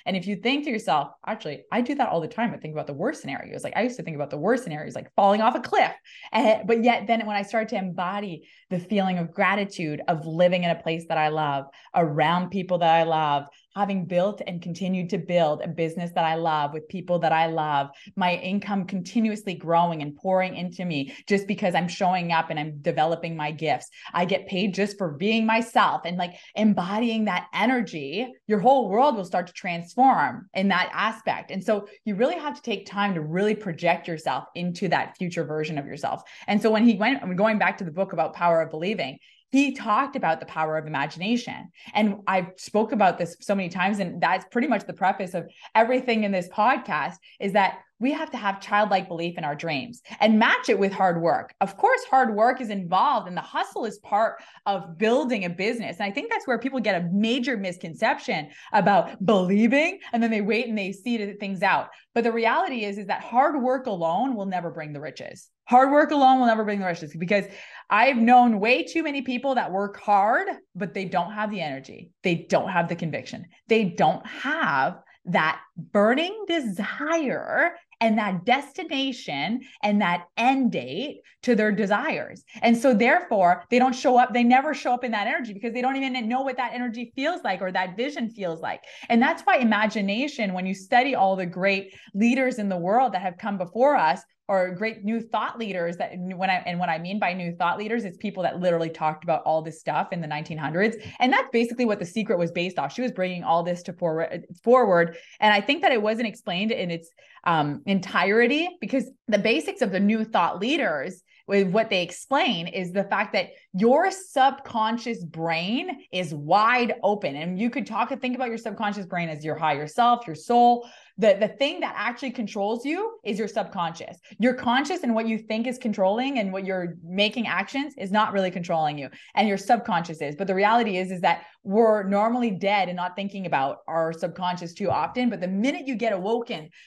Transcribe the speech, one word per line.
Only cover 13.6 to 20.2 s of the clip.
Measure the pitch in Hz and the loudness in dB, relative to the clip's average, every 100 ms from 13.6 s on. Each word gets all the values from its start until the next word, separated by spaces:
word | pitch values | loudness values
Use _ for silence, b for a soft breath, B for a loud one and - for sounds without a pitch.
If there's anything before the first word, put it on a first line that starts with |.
| b 190 | b -4
having | 202 190 165 | -2 -2 0
built | 175 190 196 - | 0 0 -2 -8
and | 175 | -8
continued | 175 165 185 185 175 | -8 -6 -2 -2 -2
to | 190 | -4
build | 160 175 180 196 | 0 2 2 0
a | - | -4
business | 165 160 165 175 | -4 -4 -4 -6
that | 175 160 | 0 0
I | 165 | 0
love | 165 151 143 | 0 0 -2
with | 156 - | -6 -10
people | 185 - 175 | -10 -2 0
that | 160 | 2
I | 156 165 | 2 2
love, | 160 151 143 139 B B - | 0 0 0 -2 B B -2
my | 180 175 | 0 0
income | 185 202 202 202 180 | -2 -4 -2 -4 -2
continuously | 190 175 233 220 208 208 160 | -6 -4 0 0 -2 -6 -6
growing | 156 170 175 160 | 2 2 4 0
and | 147 | -8
pouring | 143 | -6